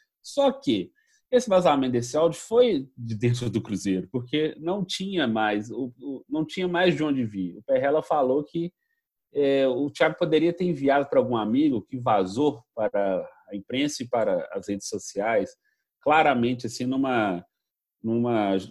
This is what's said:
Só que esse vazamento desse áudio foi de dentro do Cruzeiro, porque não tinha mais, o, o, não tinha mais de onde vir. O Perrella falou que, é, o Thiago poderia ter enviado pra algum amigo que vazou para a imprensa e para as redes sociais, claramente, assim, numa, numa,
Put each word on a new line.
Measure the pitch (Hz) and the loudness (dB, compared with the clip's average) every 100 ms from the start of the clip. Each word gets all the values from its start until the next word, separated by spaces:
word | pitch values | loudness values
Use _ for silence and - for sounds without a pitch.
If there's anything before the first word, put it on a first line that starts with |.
| _ _ | _ _
Só | - - 277 | -8 0 2
que | 269 - 110 180 _ _ _ _ | 2 -2 -2 -2 _ _ _ _
esse | 247 240 | 0 4
vazamento | 185 175 143 131 | 4 4 2 2
desse | 120 120 147 | -2 -2 2
áudio | 165 - | 2 0
foi | - 226 247 160 135 - | 0 4 4 2 -4 -12
de | 117 110 | -8 -2
dentro | 120 120 120 | 0 0 -2
do | 107 | -4
Cruzeiro, | - 98 101 92 87 | -4 -4 -2 -2 -2
porque | 127 123 151 151 - | -8 -4 -2 -2 -4
não | 160 202 | -6 -4
tinha | 180 - 190 185 127 | -4 -6 -4 -2 0
mais, | 110 107 104 110 | 0 0 -2 -4
o, | 110 131 - | -8 -8 -10
o, | 143 135 - | -12 -12 -6
não | 151 156 | -6 -4
tinha | - 180 | -4 -2
mais | 175 180 147 | 2 2 2
de | |
onde | 151 135 | 0 0
vir. | 113 101 90 87 | -2 -4 -6 -8
O | |
Perrella | - 131 139 156 | -2 0 2 0
falou | - 156 127 139 | 0 0 2 0
que, | 147 165 170 - _ _ _ _ _ | -2 -6 -8 -10 _ _ _ _ _
é, | 143 139 139 135 | 0 2 4 2
o | 123 143 | 0 -4
Thiago | - 160 160 | 2 0 2
poderia | 165 156 165 | 2 2 2
ter | 170 180 | 0 -2
enviado | 147 135 139 139 | 0 2 2 4
pra | 139 | 2
algum | 123 117 | 2 0
amigo | 107 127 151 120 | 2 2 4 2
que | - 131 | -4 -4
vazou | 120 107 92 107 147 - _ | 2 2 2 2 0 0 _
para | - 107 101 98 92 - - _ | -4 -2 0 0 0 -4 -16 _
a | 101 | -14
imprensa | - 127 147 - | -6 -2 -2 -4
e | 123 | -4
para | 120 104 90 - | 0 0 0 -2
as | 98 95 | -8 -6
redes | 101 - | -8 -6
sociais, | 101 - 98 107 113 92 - _ _ _ _ | -10 -8 -4 0 0 -2 -10 _ _ _ _
claramente, | - 156 151 123 120 123 117 | 2 4 4 2 0 -2 -6
assim, | - 127 | -6 -4
numa, | 135 135 123 104 87 - _ _ _ _ _ | -2 0 0 0 -2 -8 _ _ _ _ _
numa, | 110 117 120 117 101 95 - | -4 -2 0 0 0 0 -2